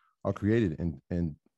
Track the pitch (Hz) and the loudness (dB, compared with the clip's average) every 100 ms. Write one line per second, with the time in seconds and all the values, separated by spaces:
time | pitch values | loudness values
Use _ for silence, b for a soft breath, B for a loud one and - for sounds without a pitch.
0 | _ _ 98 98 101 113 101 73 85 69 | _ _ -6 -2 2 4 2 0 -4 -4
1 | _ 87 85 73 _ | _ -2 -2 -4 _